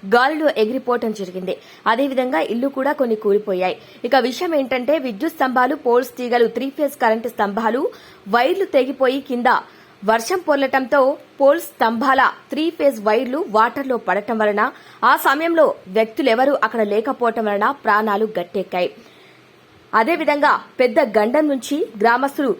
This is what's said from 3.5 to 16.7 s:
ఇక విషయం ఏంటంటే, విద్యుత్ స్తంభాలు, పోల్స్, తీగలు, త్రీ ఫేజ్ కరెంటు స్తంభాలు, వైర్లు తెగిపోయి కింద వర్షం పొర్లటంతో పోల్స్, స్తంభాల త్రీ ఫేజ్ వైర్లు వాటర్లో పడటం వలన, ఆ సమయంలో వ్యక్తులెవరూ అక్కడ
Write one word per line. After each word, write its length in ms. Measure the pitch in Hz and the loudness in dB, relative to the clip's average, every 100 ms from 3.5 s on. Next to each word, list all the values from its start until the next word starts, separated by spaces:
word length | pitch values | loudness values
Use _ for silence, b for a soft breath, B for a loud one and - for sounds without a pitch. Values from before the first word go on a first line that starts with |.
| 185 185 - B B | -2 -2 -4 B B
ఇక 120 | 240 269 | 0 0
విషయం 380 | 247 247 359 311 | 0 -4 -2 -2
ఏంటంటే, 360 | 254 262 240 311 | -2 -2 0 0
విద్యుత్ 360 | 262 196 - - | -2 -6 -6 -2
స్తంభాలు, 380 | 262 254 254 302 247 | -2 2 0 0 0
పోల్స్, 300 | 240 254 - | 0 0 -8
తీగలు, 280 | 247 240 233 226 | -2 2 2 0
త్రీ 100 | 269 269 | -8 -4
ఫేజ్ 240 | 285 - | -4 0
కరెంటు 240 | 233 220 226 | 0 0 -4
స్తంభాలు, 540 | - 202 202 220 240 359 B B B 196 233 | -4 -2 0 -2 -2 -4 B B B -2 2
వైర్లు 320 | 262 370 381 285 | 2 0 0 0
తెగిపోయి 440 | 254 277 254 269 277 | 0 0 -2 -2 -4
కింద 200 | 247 240 196 - B B B 202 | -2 0 0 -2 B B B 0
వర్షం 320 | 226 226 370 339 | 0 0 -4 0
పొర్లటంతో 680 | 285 269 269 262 294 262 294 - - | 0 0 -2 0 2 2 0 -12 2
పోల్స్, 240 | 277 320 | 2 2
స్తంభాల 580 | - - 226 233 269 269 247 - - | -4 -2 0 0 2 4 2 0 -10
త్రీ 140 | 277 320 330 | -4 -4 0
ఫేజ్ 200 | 285 226 208 | 0 0 0
వైర్లు 380 | 214 247 277 349 | 0 0 -6 0
వాటర్లో 420 | 208 233 254 262 240 - | 2 2 0 -4 -4 -2
పడటం 300 | 190 202 226 | -4 -2 -2
వలన, 240 | 208 202 240 B B B 233 | 0 0 -2 B B B 0
ఆ 60 | 320 | 2
సమయంలో 580 | 320 285 330 330 254 - 190 196 | 2 0 0 2 2 0 -4 -2
వ్యక్తులెవరూ 560 | 220 - 277 233 269 277 | -2 0 0 2 2 2
అక్కడ 160 | 220 | -2